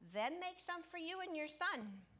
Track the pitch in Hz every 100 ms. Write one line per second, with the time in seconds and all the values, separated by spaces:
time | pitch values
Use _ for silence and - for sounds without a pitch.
0 | 170 190 226 339 359 359 - 349 330 359
1 | 330 381 370 320 302 - 359 311 214 196
2 | - -